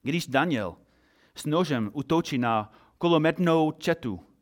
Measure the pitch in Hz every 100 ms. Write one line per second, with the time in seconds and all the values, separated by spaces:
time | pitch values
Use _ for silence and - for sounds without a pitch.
0 | 120 165 165 135 170 131 95 - _ _
1 | _ _ _ - 151 156 175 131 107 147
2 | 135 165 - 135 120 113 104 - _ _
3 | 175 165 156 165 175 160 156 151 - 165
4 | 123 92 - _